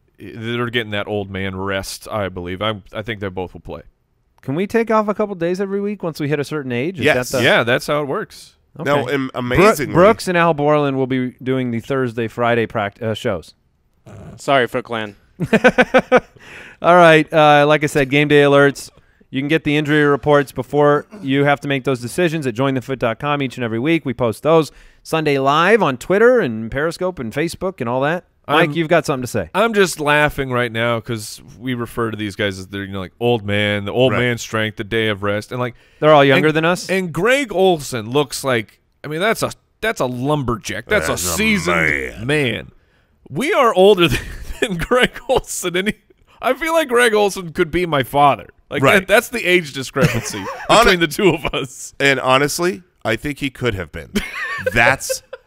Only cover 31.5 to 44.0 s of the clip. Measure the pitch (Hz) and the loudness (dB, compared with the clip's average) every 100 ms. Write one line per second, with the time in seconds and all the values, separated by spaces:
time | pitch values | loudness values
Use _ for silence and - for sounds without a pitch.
31.5 | 107 127 120 113 - 113 107 104 92 104 | -12 -8 -6 -6 -4 -4 -4 -8 -2 -4
32.5 | 95 92 101 98 98 90 - 120 120 101 | -4 -10 -10 -8 -10 -10 -4 0 0 0
33.5 | 101 104 104 101 107 127 104 123 117 - | -2 0 -2 -2 2 2 2 -2 -4 -4
34.5 | 110 107 104 101 113 110 98 101 104 - | -4 -4 -6 -4 -2 -2 -2 -2 -4 -6
35.5 | 123 123 - _ - 151 151 139 135 156 | -6 -8 -8 _ 0 6 8 8 6 4
36.5 | 156 165 180 - 190 180 147 214 269 247 | 2 0 -2 -2 -4 -2 -2 0 0 0
37.5 | 175 190 170 135 123 107 139 143 - 135 | 2 2 2 -4 -8 -2 -2 -2 -4 -2
38.5 | 120 98 _ _ _ - 156 208 208 123 | -2 -4 _ _ _ -10 -4 -2 -2 -4
39.5 | - _ - 220 226 131 123 135 151 123 | -8 _ -8 -6 -2 -4 -2 -2 -2 -2
40.5 | 110 - 101 - 208 80 120 90 85 220 | -4 -6 -10 -2 -2 0 -4 -4 -2 0
41.5 | 208 - 85 78 73 67 113 120 151 131 | 0 0 2 2 0 -4 -8 -2 0 0
42.5 | 110 65 _ _ _ _ _ - 139 285 | -4 -10 _ _ _ _ _ -12 -6 -2
43.5 | 349 240 180 190 190 | 2 2 6 6 6